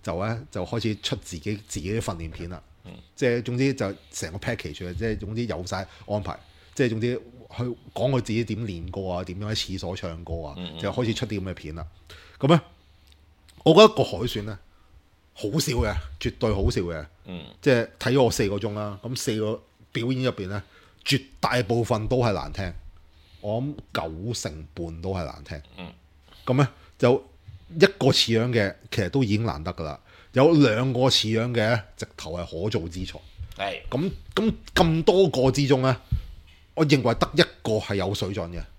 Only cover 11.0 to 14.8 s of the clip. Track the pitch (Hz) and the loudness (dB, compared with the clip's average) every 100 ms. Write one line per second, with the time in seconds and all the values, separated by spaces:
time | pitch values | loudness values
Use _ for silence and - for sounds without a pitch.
11 | 117 110 107 104 92 87 76 78 80 - | -2 -2 -4 -6 -6 -8 -10 -10 -12 -16
12 | - - - - 139 165 - - _ _ | -20 -20 -20 -2 4 4 4 -20 _ _
13 | _ - _ _ - - - 160 214 214 | _ -20 _ _ -20 0 6 10 10 8
14 | 120 95 120 110 104 98 - _ | 0 0 -4 -4 -6 -10 -16 _